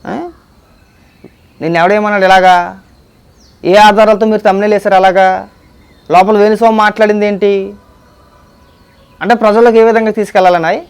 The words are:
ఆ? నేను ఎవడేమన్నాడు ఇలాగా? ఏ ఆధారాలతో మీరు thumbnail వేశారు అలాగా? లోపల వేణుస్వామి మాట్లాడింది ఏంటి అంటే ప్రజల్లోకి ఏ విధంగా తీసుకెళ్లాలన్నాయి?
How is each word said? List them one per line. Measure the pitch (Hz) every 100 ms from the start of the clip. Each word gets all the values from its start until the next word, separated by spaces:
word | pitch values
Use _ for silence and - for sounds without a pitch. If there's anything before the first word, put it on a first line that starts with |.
| -
ఆ? | 220 349 330 _ _ _ _ _ _ _ _ - _ _ _
నేను | 151 170
ఎవడేమన్నాడు | 175 208 208 202
ఇలాగా? | 185 190 185 180 175 190 _ _ _ _ _ _ _ _
ఏ | -
ఆధారాలతో | 190 214 208 214 208 220
మీరు | 214
thumbnail | 214 196 208
వేశారు | 208 202
అలాగా? | 190 190 185 190 185 202 _ _ _ _ _ -
లోపల | 165 190 214
వేణుస్వామి | 208 214 226 220
మాట్లాడింది | 208 208 214 208 208
ఏంటి | 196 202 196 196 208 _ _ _ _ _ _ _ _ _ _ _ _ _ _
అంటే | 185
ప్రజల్లోకి | 226 220 208 240 226
ఏ |
విధంగా | 226 220 220
తీసుకెళ్లాలన్నాయి? | 214 202 202 185 175 165 226